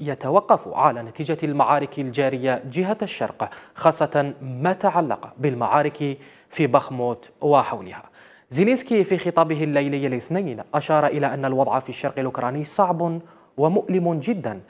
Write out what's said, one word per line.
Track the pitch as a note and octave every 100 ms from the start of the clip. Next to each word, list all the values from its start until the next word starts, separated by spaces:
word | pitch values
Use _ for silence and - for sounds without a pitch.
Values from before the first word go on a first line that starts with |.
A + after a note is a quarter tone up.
يتوقف | D3 C#3 C3 F3 - G3+ -
على | - C#3+ A#2+
نتيجة | A2+ - D3+ D3+
المعارك | D#3 C#3+ A#2+ D3 C#3 -
الجارية | C3 A#2+ C3+ C3 C3 B2 C#3
جهة | C3+ F#3 G#3+
الشرق، | G3+ - A2 - A2 - - -
خاصة | E3 D#3+ D3+ D3 C#3+ -
ما | C3 B2+ E3
تعلق | F#3+ G3 E3 D#3 G2+ A#2 -
بالمعارك | C#3+ A#2+ A#2+ C3+ D3 - C#3+ C3+ - - _
في | - C#3+
بخموت | C3+ - B2+ A#2+ A#2+ - -
وحولها. | D3 C#3+ A#2+ A#2 F#2 F#2 - - - - -
زيلينسكي | C3 G3+ B3+ - A3+
في | F#3 F3+
خطابه | F3+ E3+ D#3+ D3+
الليلي | D#3 C#3+ C#3 C#3 C#3
الاثنين | B2 - F3 F3+ A2 -
أشار | D3 - D#3 D3
إلى | D3 C#3
أن | C#3 C3+
الوضع | C3 C3+ B2+
في | C3
الشرق | A#2+ C#3 -
الأوكراني | C3 - A#2+ C#3+
صعب | D3+ - F#3 E3+ E3+ E3 - - _ -
ومؤلم | D#3 G3+ - F#3 E3+
جدا، | D#3+ C#3 G3+ A#2+ G2